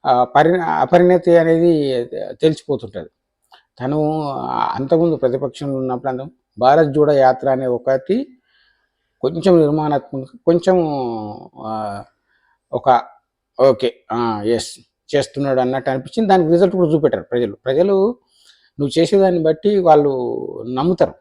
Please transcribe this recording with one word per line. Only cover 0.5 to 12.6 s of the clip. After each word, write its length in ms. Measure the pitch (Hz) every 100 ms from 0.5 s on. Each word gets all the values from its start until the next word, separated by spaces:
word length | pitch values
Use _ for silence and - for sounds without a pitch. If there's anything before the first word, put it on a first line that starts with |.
| 180
అపరిణతి 760 | 165 78 135 175 180 180 180 170
అనేది 680 | 165 165 170 156 139 127 120 - 101 -
తెలిసిపోతుంటది. 680 | 160 156 - 135 117 92 78 _ _ _ _ _ _ _
తను, 420 | 127 151 151 156 147
ఆ, 460 | 135 62 58 - -
అంతకుముందు 400 | 135 165 170 147
ప్రతిపక్షంలో 640 | 127 131 135 - 143 135
ఉన్నప్పుడు 320 | 131 123 135
అంత 200 | 127 135 _ _ -
భారత్ 340 | 131 151 156
జోడో 200 | 143 147
యాత్ర 380 | 143 131 127 139
అనే 160 | 131 127
ఒకటి 720 | 120 - 131 - 220 277 _ _ _ _ _ _ _ _ _
కొంచెం 380 | 135 165 190 170
నిర్మాణాత్మక, 680 | 147 151 151 143 - 135 135 - -
కొంచెం, 400 | 170 175 185 160 143 120 113 107 104 - - 110
ఆ, 380 | 110 107 101 - _ _ _ _ _